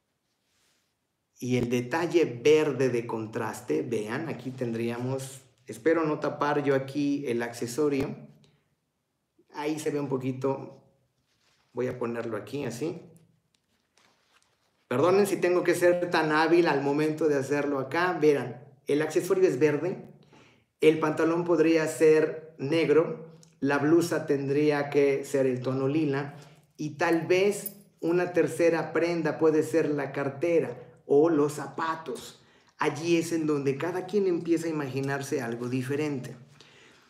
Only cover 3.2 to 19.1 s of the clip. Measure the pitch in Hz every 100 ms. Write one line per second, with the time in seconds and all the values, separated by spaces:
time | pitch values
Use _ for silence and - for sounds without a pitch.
3.2 | 110 120 110 104 - 151 127 110 107 131
4.2 | 147 - 131 127 120 113 117 120 127 135
5.2 | 131 - _ _ - 110 160 165 156 151
6.2 | 151 131 147 147 135 135 135 151 143 143
7.2 | 139 117 117 - 117 - 147 139 147 -
8.2 | - _ _ _ _ _ _ _ _ _
9.2 | _ _ _ 151 151 156 151 143 139 131
10.2 | 131 127 139 135 - - _ _ _ _
11.2 | _ _ _ _ _ 120 127 127 117 117
12.2 | 113 107 - 139 123 110 156 170 - -
13.2 | _ _ _ _ _ _ _ _ _ _
14.2 | _ _ _ _ _ _ - 123 165 190
15.2 | 196 160 175 180 170 165 175 175 175 165
16.2 | 156 156 160 170 170 139 139 143 156 151
17.2 | 160 143 127 147 139 139 127 170 180 170
18.2 | 151 139 123 - - _ - 147 156